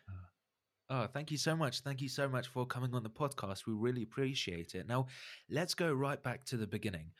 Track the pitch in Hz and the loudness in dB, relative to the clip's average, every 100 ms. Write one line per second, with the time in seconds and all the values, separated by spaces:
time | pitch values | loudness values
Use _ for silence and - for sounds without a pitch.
0 | - 92 90 _ _ _ _ _ - 135 | -12 -12 -12 _ _ _ _ _ -4 0
1 | 107 139 151 147 - 160 147 - 139 135 | 0 -2 -2 0 2 4 2 0 -2 -2
2 | 135 135 139 131 123 127 123 127 127 120 | -2 0 2 2 0 -2 0 0 0 0
3 | 110 - 143 - 98 98 - 107 120 123 | -2 0 -2 0 -2 -2 -2 2 2 2
4 | 110 - 135 135 - 85 87 92 87 123 | 0 0 0 0 0 -2 -4 -6 0 0
5 | 131 - - - - 131 175 - 170 135 | 0 -4 -12 -14 -4 0 2 2 4 4
6 | 139 143 131 113 - 120 104 104 110 90 | 2 0 -2 -4 -2 0 0 0 0 -2
7 | 80 - | -6 -14